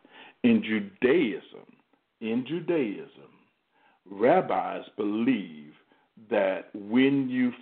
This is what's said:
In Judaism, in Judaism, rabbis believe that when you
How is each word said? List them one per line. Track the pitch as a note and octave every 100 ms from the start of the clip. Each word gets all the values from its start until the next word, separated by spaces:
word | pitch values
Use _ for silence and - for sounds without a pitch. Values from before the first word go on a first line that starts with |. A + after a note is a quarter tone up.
| _ - - _
In | A#2+ A2
Judaism, | A2 G#2+ G2 - B2 E3+ A#2+ D#2 - - - _ _ _ _ -
in | A3 A#3 -
Judaism, | E3+ E3+ E3 A2+ - - - - _ _ _ _ _ _ _ F#2
rabbis | G2 A#2+ F#3 C#3+ F#2 F2+ F2+ -
believe | - G#2 G#2+ A#2+ A2+ F2+ D2+ D2 - _ _ _ - A2
that | A2 F#2+ F#2 -
when | G#2 G2+ A#2+ C3+ C#3 B2+
you | B2+ B2 A#2+